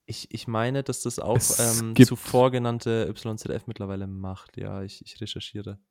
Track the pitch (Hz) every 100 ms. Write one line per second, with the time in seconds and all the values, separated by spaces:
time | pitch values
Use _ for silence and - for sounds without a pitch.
0 | - 113 - 113 - 110 120 135 135 127
1 | 123 - - 123 - - 117 113 113 113
2 | 127 120 - 127 127 127 120 120 117 113
3 | 107 107 117 110 - 69 - 110 98 98
4 | 98 95 95 95 - - 98 98 98 -
5 | - - 107 - - 107 104 101 _